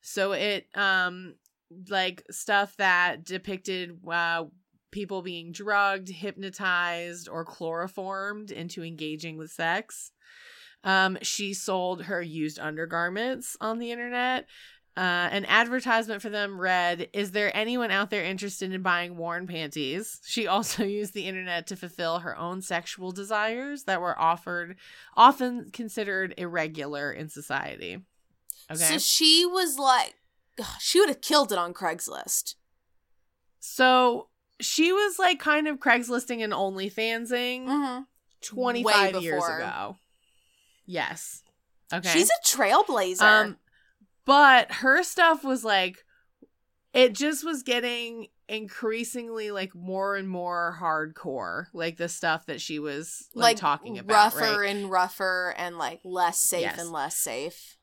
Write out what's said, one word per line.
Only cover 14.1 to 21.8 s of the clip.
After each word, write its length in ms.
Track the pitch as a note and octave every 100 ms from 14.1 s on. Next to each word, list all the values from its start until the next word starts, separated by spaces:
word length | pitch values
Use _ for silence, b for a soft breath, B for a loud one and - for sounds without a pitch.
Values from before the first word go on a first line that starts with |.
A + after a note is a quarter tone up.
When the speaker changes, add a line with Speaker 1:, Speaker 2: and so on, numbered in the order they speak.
| B3 B3 B3+ - B B B _ -
Speaker 1:
Uh, 320 | F#3 F3 F3
an 120 | G3+ G3
advertisement 760 | G#3 A#3 B3+ A#3+ A3+ A3 G#3
for 80 | A3
them 320 | G#3 G3+ G3
read, 480 | F#3 F3+ F3 F3 F3
"Is 180 | G3+ G3+
there 240 | G3 G#3 -
anyone 320 | A3 B3 A#3
out 220 | F#3+ G3+
there 120 | G#3
interested 480 | F3 F#3+ G3+ F#3 F#3+
in 120 | F#3
buying 340 | F#3 F3 F3 F3
worn 300 | E3 E3+ F3+
panties?" 720 | F3 D3+ D#3 C3+ E3 G#3+ -
She 220 | - - G3+
also 380 | F#3+ A3+ -
<laughs> 160 | G3+ G#3
used 160 | G#3 G#3
the 100 | F#3
internet 400 | F#3+ F#3 E3+ E3
to 80 |
fulfill 440 | F#3+